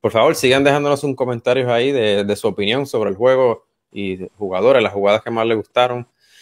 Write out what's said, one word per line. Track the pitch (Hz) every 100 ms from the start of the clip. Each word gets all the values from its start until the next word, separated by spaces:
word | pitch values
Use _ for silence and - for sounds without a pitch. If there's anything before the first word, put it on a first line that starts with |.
Por | 110
favor, | 110 135 160
sigan | 127 131 139
dejándonos | 143 143 143 143
un | 127
comentario | 127 120 120 127 123
ahí | 117 131
de, | 139 107 101 101
de | 101
su | 113
opinión | 95 101 123 135
sobre | 123 104
el | 98
juego | 123 131 127 110 _ _ _
y | - 98 92
de | 92 _
jugadores, | 101 92 110 135
las | 104
jugadas | 101 101 107
que | -
más | 117 113
les | 113
gustaron. | 101 - 123 123 120 _ _ _